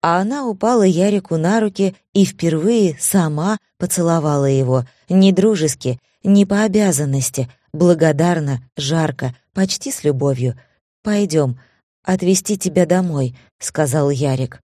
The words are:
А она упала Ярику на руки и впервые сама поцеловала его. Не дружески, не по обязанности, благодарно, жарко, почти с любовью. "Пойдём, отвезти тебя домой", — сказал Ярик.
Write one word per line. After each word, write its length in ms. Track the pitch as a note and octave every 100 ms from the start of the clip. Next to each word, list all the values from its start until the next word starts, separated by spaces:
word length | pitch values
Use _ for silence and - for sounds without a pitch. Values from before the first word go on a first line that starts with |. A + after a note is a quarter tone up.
А 180 | E3 F3
она 260 | G3 C#4+ C4
упала 360 | G3 A3 B3
Ярику 540 | G3 E3+ G3 G3+ - E3
на 240 | D#3+ A3
руки 360 | A3 F#3+ G3 F#3+ _
и 120 | G3
впервые 720 | F#3+ - E3 D#3+ F3 A#3 G3 C#3
сама 580 | - G3 D#3+ D3+ F3 G#3+ _ _
поцеловала 640 | F3+ - E3+ E3 D3+ C#3+
его. 400 | C#3 C3+ C3 B2+ B2 _ _
Не 240 | F#3 G3
дружески, 680 | F#3+ G3+ G#3 D#3 - B2+ B2 _ _
не 220 | - G3+ G3
по 160 | G3+
обязанности, 880 | G#3+ G3 G3+ D3 D3 C#3 C3 - B2 _ _
благодарно, 880 | D3+ F3 E3+ D#3+ D3 E3+ E3+ D3 C3 - -
жарко, 580 | C3+ E3 D#3 B2+ C3 A#2+ _
почти 380 | - F#3+ - -
с 140 | C4
любовью. 540 | D3 C#3 C#3+ C3 B2+ B2 _ _ _ _
"Пойдём, 560 | - G#3 G3+ D#3 C#3 B2 _ _ _ _
отвезти 520 | - F#3 F3+ F#3 - G3+
тебя 300 | F#3+ D#3+ E3+
домой", — 500 | F3+ F#3 D3 B2+ B2+ _ _
сказал 520 | - - D3+ D3 C#3+
Ярик. 500 | C#3+ C#3+ C3 C3 -